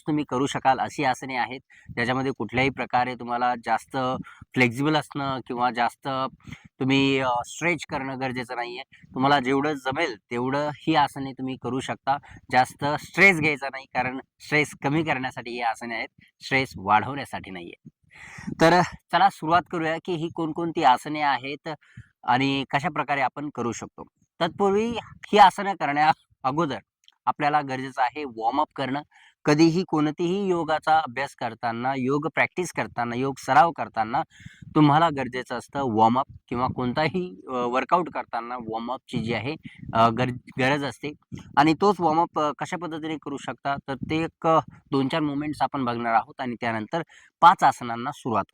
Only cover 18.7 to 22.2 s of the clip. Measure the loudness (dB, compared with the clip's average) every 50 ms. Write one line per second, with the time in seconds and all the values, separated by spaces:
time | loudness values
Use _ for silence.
18.7 | 6 6 4 2 -2 -12 _ _ 2 4 4 4 4 0 0 2 2 2 2 0
19.7 | -4 -4 -2 -2 -4 -4 -4 -4 -4 -4 -4 -6 -6 -6 -6 -6 -4 -4 -4 -4
20.7 | -2 4 6 6 6 4 2 -4 -6 -2 0 0 0 0 -2 -8 -10 -10 -10 -10
21.7 | -12 -12 _ _ _ -20 -20 -20 _ _